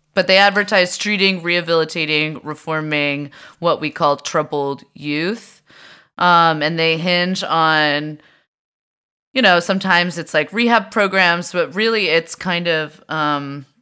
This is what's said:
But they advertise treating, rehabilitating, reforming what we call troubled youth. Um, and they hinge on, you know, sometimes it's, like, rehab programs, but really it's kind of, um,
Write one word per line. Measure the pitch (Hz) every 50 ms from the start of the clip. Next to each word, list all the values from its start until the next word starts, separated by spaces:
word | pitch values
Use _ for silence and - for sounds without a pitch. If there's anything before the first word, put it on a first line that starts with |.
| _ _ -
But | 196 180 185
they | 190 190
advertise | 196 202 190 208 202 196 214 196 180 175 - -
treating, | - 208 208 196 190 196 190 180
rehabilitating, | 165 175 175 175 170 160 170 165 160 156 - 175 156 151 156 151 151 156 156 143 -
reforming | 147 151 - - - 160 156 156 156 151 147 147 147 143 143 147 139 - - - - - -
what | 170 170 151 -
we | 156 151
call | 147 - 170 147 143 139
troubled | - - - 165 151 147 - 147 139 139 139 131 - _ _
youth. | - 143 147 147 151 160 180 220 233 - - - _ _ _ - - - - - - _ _ _ -
Um, | 175 180 175 170 170 165 160 156
and | 147 156 170 165
they | 160 165 160 160
hinge | 165 180 175 175 180 180 190 185 -
on, | - 151 165 160 160 156 156 151 151 143 147 151 151 151 147 _ _ _ _ _ _ _ _ _ _ _ _ _ _ _ _ _ _ _ _ _ _ -
you | 175
know, | 220 196 180 170
sometimes | 170 - 190 190 - 190 180 170 175 175 170 170
it's, | 156 - -
like, | 156 151 151
rehab | - 220 240 233 240 220 202 -
programs, | - 226 202 190 190 190 185 175 170 170 170 - -
but | 180 170 - 170
really | 196 220 226 226 220 202 165
it's | 151 165 165 - -
kind | - - 185 175 170 175 170
of, | 165 156 156 147 - - - -
um, | 160 156 151 151 147 143 143 139 139 143 135 _ _ _